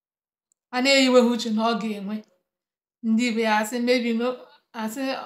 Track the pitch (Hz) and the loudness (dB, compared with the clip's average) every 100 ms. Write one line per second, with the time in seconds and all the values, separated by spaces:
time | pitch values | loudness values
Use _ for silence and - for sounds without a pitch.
0 | _ _ _ _ _ _ _ 247 269 277 | _ _ _ _ _ _ _ -2 2 4
1 | 262 254 233 233 233 214 226 220 220 202 | 6 6 4 2 -2 -2 0 -2 -6 -8
2 | 196 214 - _ _ _ _ _ _ _ | -8 -10 -12 _ _ _ _ _ _ _
3 | 226 220 240 220 220 214 220 240 240 254 | -2 0 0 0 0 0 -2 -2 0 0
4 | 233 226 247 247 - _ _ 233 220 269 | 0 -2 -4 -6 -12 _ _ -10 -8 -6
5 | 269 - | -6 -6